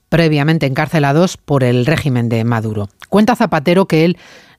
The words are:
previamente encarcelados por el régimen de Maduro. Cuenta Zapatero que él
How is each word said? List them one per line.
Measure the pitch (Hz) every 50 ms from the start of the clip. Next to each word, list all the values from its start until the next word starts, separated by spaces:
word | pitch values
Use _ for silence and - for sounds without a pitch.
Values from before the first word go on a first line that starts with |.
| _ _
previamente | - 160 170 160 151 147 143 156 165 160 147
encarcelados | 135 131 - 151 151 - 160 143 139 139 160 180 185 -
por | - _ - 143 135 127
el | 123 123 123 123
régimen | 135 160 147 - 147 123 123 117 113
de | 117 113 113
Maduro. | 120 120 113 110 110 107 104 101 - _ _ - -
Cuenta | - 202 220 254 233
Zapatero | - 240 175 - 156 135 175 175 190 196
que | - 165 156 160
él | 180 175 - - - - - - - _